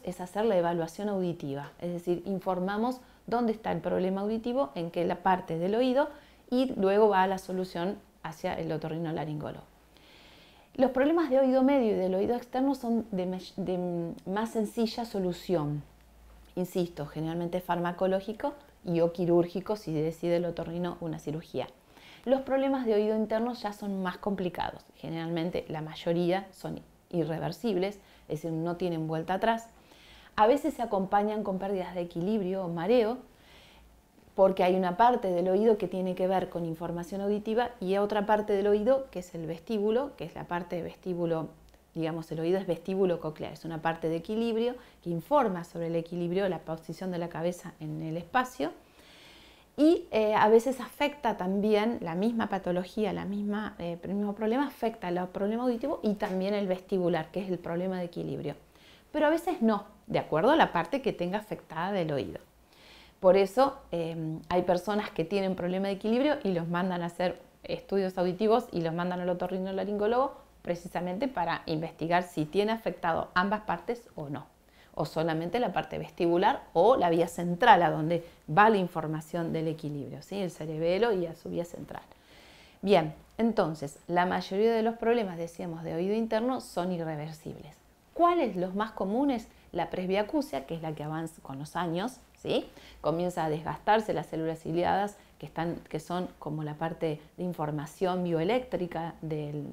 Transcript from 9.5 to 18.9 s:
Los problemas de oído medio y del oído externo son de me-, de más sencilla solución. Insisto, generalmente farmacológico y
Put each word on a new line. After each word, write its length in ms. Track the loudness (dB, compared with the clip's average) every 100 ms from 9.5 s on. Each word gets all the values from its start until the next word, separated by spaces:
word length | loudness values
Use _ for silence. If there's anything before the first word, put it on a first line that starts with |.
| -10 -16 -20 _ -20 -20 -20 -20 -20 -20 -20 -18 0
Los 160 | 2
problemas 360 | 4 4 4 4
de 120 | 4
oído 240 | 6 6
medio 260 | 6 6 4
y 80 | 2
del 160 | 2
oído 220 | 2 0 -2
externo 400 | -4 -2 0 0
son 280 | 0 0 0
de 160 | -4 -4
me-, 140 | -4 -8 -6
de 580 | -2 -2 -2 -2 -4 -8 -4
más 200 | -4 -2
sencilla 540 | -2 -2 0 -2 -2
solución. 800 | -6 -2 -2 -4 -2 0 0 -4 -8 -20 -20 -20 -20 -20 -12
Insisto, 500 | -6 -4 -2 -2 -4
generalmente 560 | -10 -6 -4 -4 -4 -4
farmacológico 920 | -2 -2 0 0 0 0 -2 -6 -6 -6 -20 -14
y 180 | -2